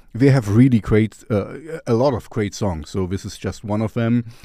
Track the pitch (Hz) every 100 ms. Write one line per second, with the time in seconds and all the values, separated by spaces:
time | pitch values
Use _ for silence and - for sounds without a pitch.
0 | - 113 139 135 104 104 131 117 - 110
1 | 107 - - 104 104 - 156 160 - 151
2 | 147 113 - - 104 - 107 82 73 101
3 | 92 95 101 - 101 - 104 104 110 -
4 | 117 120 117 -